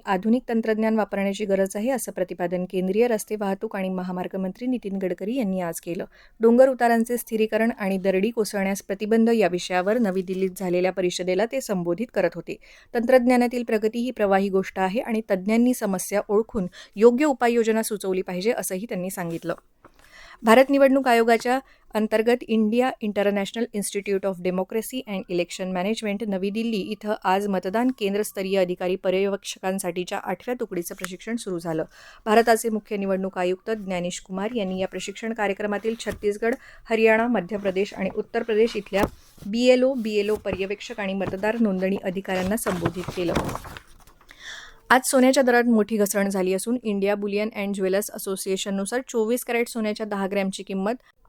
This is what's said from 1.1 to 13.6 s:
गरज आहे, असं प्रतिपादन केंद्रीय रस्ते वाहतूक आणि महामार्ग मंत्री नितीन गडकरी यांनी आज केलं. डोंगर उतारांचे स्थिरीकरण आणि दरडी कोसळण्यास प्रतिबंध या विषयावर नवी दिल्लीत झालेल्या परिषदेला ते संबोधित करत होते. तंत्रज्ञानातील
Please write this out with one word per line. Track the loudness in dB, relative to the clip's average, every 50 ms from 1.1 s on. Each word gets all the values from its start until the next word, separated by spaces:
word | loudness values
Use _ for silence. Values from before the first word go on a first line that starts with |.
| -2 -2 -2 -2 -2 -2 0
गरज | 0 2 2 2 0 -2
आहे, | -4 -2 -2
असं | -2 -2 -4 -6
प्रतिपादन | -4 -4 -4 -4 -2 -4 -4 -2 -2 -4 -4
केंद्रीय | -4 -2 -2 -2 0 2 2 2
रस्ते | 2 2 -2 -2 -6 -6
वाहतूक | -4 -2 -4 -2 -4 -6 -6 -6
आणि | -4 -4 -4
महामार्ग | -4 -4 -6 -6 -6 -6 -6 -6 -4
मंत्री | -4 -4 -6 -6 -6 -4
नितीन | -4 -4 -4 -4 -6 -4
गडकरी | -4 -4 -4 -4 -4 -4 -4 -2
यांनी | -2 -2 -2 -2 -2
आज | -4 -4 -6 -8
केलं. | -8 -8 -8 -8 -8 -10 _ -20 -20 -20 _ 2
डोंगर | 4 6 8 10 8 8
उतारांचे | 6 4 4 4 4 4 2 0 -2
स्थिरीकरण | -4 -2 -4 0 0 2 2 2 2 2 0 0 -2
आणि | -2 -2 -2
दरडी | 0 2 2 2 2 2 0
कोसळण्यास | 0 -2 -2 -2 -2 -2 -2 -2 -2 -4
प्रतिबंध | -4 -8 -6 -6 0 2 4 4 6 4
या | 4 4 4
विषयावर | 2 2 -2 -4 -2 -2 0 2 2 0
नवी | 2 0 0 0 -2
दिल्लीत | -2 -2 -2 -2 -2 -2 -2 -4
झालेल्या | -4 0 0 2 0 0
परिषदेला | 0 0 -2 -2 -2 -2 -2 0 0 0 0
ते | 0 -2 -6
संबोधित | -4 -2 -4 -2 0 -2 -2 -2 -4 -4 -2
करत | 0 0 0 -2
होते. | -6 -12 -12 -14 -14 -16 -20 -20 -20 -18 _ -4
तंत्रज्ञानातील | -2 4 6 6 6 6 6 6 4 4 2 0 -4